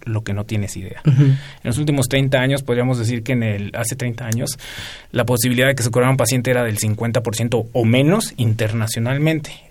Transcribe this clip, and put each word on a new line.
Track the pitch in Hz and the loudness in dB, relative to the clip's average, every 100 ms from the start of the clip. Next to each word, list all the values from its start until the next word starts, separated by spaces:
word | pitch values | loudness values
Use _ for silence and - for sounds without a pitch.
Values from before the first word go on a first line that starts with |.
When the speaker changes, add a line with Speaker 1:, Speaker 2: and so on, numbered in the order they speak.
Speaker 1:
lo | 120 110 | -4 -4
que | 110 | -2
no | 101 104 | -6 -4
tienes | 107 101 95 | -4 -4 -6
idea. | 104 - 156 | -12 -2 4
Speaker 2:
Ujú. | 127 | 6
Speaker 1:
En | 139 135 - - | 6 4 -2 -8
los | - 123 | -4 -2
últimos | 151 143 135 | 0 0 2
treinta | 135 135 135 | 2 2 2
años, | 127 139 | 2 0
podríamos | 135 120 127 123 | 0 0 0 0
decir | 110 120 | 0 -2
que | 110 | -2
en | 123 | 0
el, | 110 101 101 | 0 -2 -4
hace | - 113 131 | -6 -6 -4
treinta | 123 113 117 | -6 -6 -4
años, | 113 - - - - - - - | -4 -4 -8 -12 -14 -14 -16 -6
la | 123 120 | -2 0
posibilidad | 123 123 123 131 | 2 2 4 2
de | 135 | 2
que | |
se | 120 | 0
curara | 123 127 | 2 4
un | 131 | 2
paciente | 117 127 127 | 2 0 0
era | 123 | 0
del | 117 104 | 0 -2
cincuenta | 110 104 117 123 | -2 -2 -2 -2
por | 113 110 | -2 -2
ciento | 117 120 110 | 0 -2 -2
o | 123 113 | 0 4
menos | 123 147 214 - - | 4 4 2 0 -2
internacionalmente, | 113 110 107 113 107 117 117 139 156 156 151 - - | 0 0 -2 -2 -2 -2 -2 0 0 0 -6 -16 -12